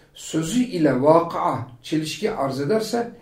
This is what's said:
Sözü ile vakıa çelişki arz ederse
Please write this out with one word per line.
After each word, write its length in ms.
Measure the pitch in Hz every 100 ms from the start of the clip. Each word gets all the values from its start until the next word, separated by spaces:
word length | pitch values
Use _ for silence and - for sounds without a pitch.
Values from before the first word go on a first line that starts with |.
| _
Sözü 460 | - - 160 165 240
ile 420 | 240 175 147 123
vakıa 640 | 143 165 165 180 170 127 - -
çelişki 500 | - 156 151 - 208
arz 300 | - 135 127
ederse 500 | 143 220 214 240 233 -